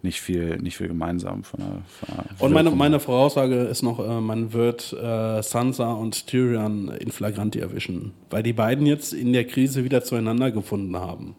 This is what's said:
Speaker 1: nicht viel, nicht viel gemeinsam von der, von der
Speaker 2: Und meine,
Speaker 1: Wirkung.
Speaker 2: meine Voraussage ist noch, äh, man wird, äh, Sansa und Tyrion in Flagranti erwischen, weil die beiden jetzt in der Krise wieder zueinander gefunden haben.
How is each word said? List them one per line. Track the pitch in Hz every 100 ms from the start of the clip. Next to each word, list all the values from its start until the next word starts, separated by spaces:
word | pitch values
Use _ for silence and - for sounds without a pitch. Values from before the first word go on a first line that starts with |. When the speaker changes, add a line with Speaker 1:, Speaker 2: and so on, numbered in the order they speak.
Speaker 1:
nicht | 92 -
viel, | - 90 82 82
nicht | 87 -
viel | 90
gemeinsam | 85 82 87 92 95
von | 98 -
der, | 95 92 92
von | - - -
der | - -
Speaker 2:
Und | 135
meine, | 156 165
Speaker 1:
Wirkung. | 139
Speaker 2:
meine | 147 151
Voraussage | 143 127 143 143 131 127
ist | 123 123
noch, | 120 117
äh, | 104 117
man | 110 110 113
wird, | 117 117 120 -
äh, | - 117 113 113 110
Sansa | 110 120 123 127 117
und | 113 113 - -
Tyrion | 127 127 117 107 104 92
in | 58 110
Flagranti | - 101 104 104 -
erwischen, | 90 87 - 90 101 - -
weil | 107
die | 117
beiden | 113 110 135 147
jetzt | 147 -
in | 78 123
der | 123 120
Krise | 135 135 131
wieder | 127 131 -
zueinander | 120 110 117 131
gefunden | 107 - 104 98 90
haben. | 90 85 -